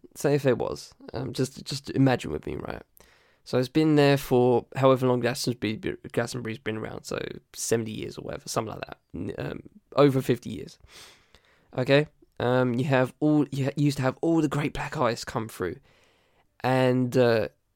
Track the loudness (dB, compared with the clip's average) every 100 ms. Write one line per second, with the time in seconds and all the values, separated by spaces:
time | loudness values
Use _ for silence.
0 | -14 -4 0 2 2 2 -2 -6 -12 -20
1 | -14 -10 -6 -4 -4 -6 -12 -10 -4 0
2 | 2 2 -2 -8 -8 -8 -8 -12 -16 _
3 | _ _ _ _ -4 -2 0 2 4 6
4 | 6 4 4 4 4 2 0 2 4 4
5 | 2 2 0 -2 -4 -4 -4 -4 -6 -8
6 | -6 -4 -4 -6 -8 -8 -8 -8 -8 -12
7 | -8 -8 -8 -12 -16 -10 -2 -2 -2 -8
8 | -10 -10 -12 -12 -8 -6 -6 -8 -12 -16
9 | _ -10 -10 -8 -10 -10 -14 -20 _ 4
10 | 4 4 0 -2 -4 -10 -12 -18 -20 -20
11 | -20 _ _ _ _ _ _ -4 4 4
12 | 2 _ _ -4 0 2 2 0 2 2
13 | 2 0 2 4 2 -2 -2 0 0 2
14 | -2 -2 0 2 2 0 -4 -6 -6 -2
15 | -2 -2 -6 -8 -8 -6 -6 -6 _ _
16 | _ _ _ _ _ _ 0 2 2 2
17 | 2 4 4 4 0 -8 _